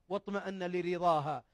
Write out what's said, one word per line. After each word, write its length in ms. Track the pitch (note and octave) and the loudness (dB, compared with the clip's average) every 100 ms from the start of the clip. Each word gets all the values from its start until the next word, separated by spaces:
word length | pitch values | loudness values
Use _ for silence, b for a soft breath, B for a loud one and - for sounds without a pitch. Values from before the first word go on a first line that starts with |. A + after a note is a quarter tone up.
| - | -6
واطمأن 540 | G3 - G3 F#3+ F#3+ | -6 -2 -4 -4 -4
لرضاها. 800 | F3+ F3+ F3 F3+ F3 D#3 D3 C3 - | -2 0 0 2 4 4 2 -6 -10